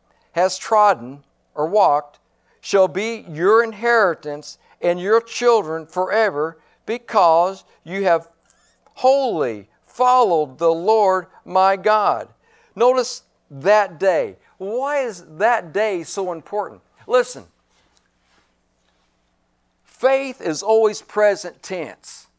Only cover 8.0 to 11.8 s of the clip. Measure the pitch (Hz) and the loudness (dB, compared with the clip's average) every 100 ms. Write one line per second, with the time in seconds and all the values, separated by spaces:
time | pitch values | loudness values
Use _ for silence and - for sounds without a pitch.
8 | 196 165 - _ _ _ _ _ _ - | 0 0 -2 _ _ _ _ _ _ -2
9 | 254 277 262 170 131 107 98 _ _ - | 2 2 0 -2 -4 -4 -12 _ _ 0
10 | 247 254 214 165 143 131 165 165 185 220 | 2 4 4 2 -2 0 0 0 2 2
11 | 196 185 170 - - 185 190 196 | 4 0 -2 -18 -4 2 2 2